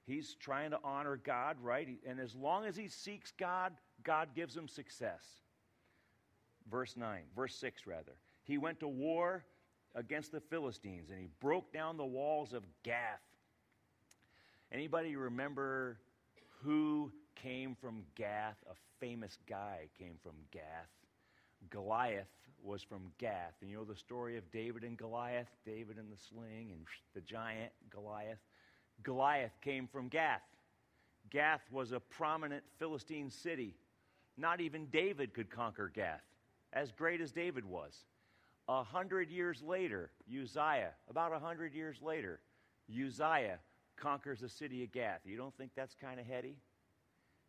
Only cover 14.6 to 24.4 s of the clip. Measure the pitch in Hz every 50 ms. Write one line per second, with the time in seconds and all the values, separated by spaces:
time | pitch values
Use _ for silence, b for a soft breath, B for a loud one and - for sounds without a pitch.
14.6 | b b - 131 151 160 160 165 165 160 143 139 131 123 120 127 139 147 143 135
15.6 | 139 135 135 131 131 123 113 107 - _ _ _ _ _ _ - - - - -
16.6 | 131 147 151 151 151 151 151 151 147 135 - - - _ - - - 131 127 131
17.6 | 135 131 123 - - 123 113 110 92 78 - - 107 104 104 107 107 110 107 -
18.6 | - - 95 - - - - - 127 123 120 117 110 92 - - - - 110 98
19.6 | 101 104 95 82 78 78 _ - 92 87 82 82 - 87 78 78 76 71 - 85
20.6 | 76 78 80 82 82 - - - - _ _ b b b b b b b b b
21.6 | 98 85 - 101 95 104 110 117 127 120 107 98 98 - - - - - - -
22.6 | 98 101 101 98 - - 113 95 92 90 82 - 123 113 101 90 87 82 - -
23.6 | 98 98 101 107 110 107 104 92 - - 120 123 120 117 117 113